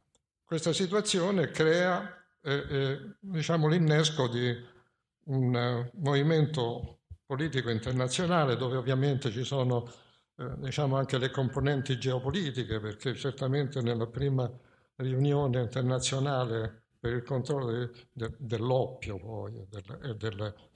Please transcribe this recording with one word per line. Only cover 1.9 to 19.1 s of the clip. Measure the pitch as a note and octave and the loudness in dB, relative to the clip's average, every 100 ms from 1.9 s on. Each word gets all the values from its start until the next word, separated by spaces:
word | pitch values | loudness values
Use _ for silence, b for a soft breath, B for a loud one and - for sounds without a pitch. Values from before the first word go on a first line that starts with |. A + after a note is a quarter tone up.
| F3+ G3+ - _ _ | 0 -4 -14 _ _
eh, | D3+ C#3 C#3 | -2 -2 0
eh, | C#3 C3+ C#3 G#3 - | 0 0 -2 -8 -14
diciamo, | G3 E3 D3 E3 D3+ | -6 -4 0 4 4
l'innesco | F3 D#3 D3+ D3+ - B2 | 6 6 6 4 2 0
di | A#2+ B2 A#2 B B B B _ _ - | 2 0 -2 B B B B _ _ -4
un, | C3 B2 B2 | 0 2 2
eh, | B2 A#2+ B2 - | 0 -2 -4 -2
movimento | C#3+ C#3 D3 D#3+ D3 D3 A#2 B2 - - - - - | 2 4 6 4 4 2 -2 -2 -8 -14 -20 -18 -8
politico | C#3 D#3+ C3 A#2 | -4 -2 0 0
internazionale | A2+ B2+ B2+ B2+ D3+ F3 F3 C#3 A#2 | -2 0 -2 0 0 2 4 4 2
dove | B2+ B2+ | 0 -2
ovviamente | B2 C3 C#3+ C3 B2 | 0 2 2 2 0
ci | G#2+ | -4
sono, | B2 C#3 B2+ B2 A#2+ B B B B - | -2 0 2 0 -2 B B B B -12
eh, | B2+ B2+ | -10 -8
diciamo, | C3+ C3+ C#3+ C3+ | -6 0 2 2
anche | C3 C3 | 2 2
le | B2+ | 0
componenti | C#3 B2+ C#3 C#3 C#3+ - B2 | 0 0 2 2 2 0 -2
geopolitiche, | C3 B2+ B2+ F3 D#3 A#2+ G#2+ A2 | 0 0 0 -2 -2 -4 -4 -4
perché | G#2+ G#2 C3+ A2 | -4 -6 -6 -4
certamente | C#3+ - C3+ C#3+ C#3 C#3 | -6 -4 -2 0 -2 -2
nella | A#2+ A#2 A2+ | -2 0 -2
prima | B2+ C#3 C3 A#2+ B B B B - | -2 0 0 -2 B B B B -6
riunione | C3 B2+ C#3+ C#3+ C#3 B2 | -2 2 4 4 2 0
internazionale | A2+ C3+ B2+ B2+ - C3+ C#3 C3+ B2 A2+ A2 - _ _ | 0 0 0 0 0 0 0 0 0 -2 -4 -8 _ _
per | A#2 | -4
il | A#2+ | -4
controllo | A#2 C3+ A2+ C#3+ B2 | -2 -4 -2 -2 -2
de-, | A2+ A#2+ B B | -2 -4 B B
de-, | C3 A2+ - | -8 -8 -8
dell'oppio | A#2+ A2 A#2+ B2+ A2+ - G#2+ | -6 -2 2 2 0 -4 -8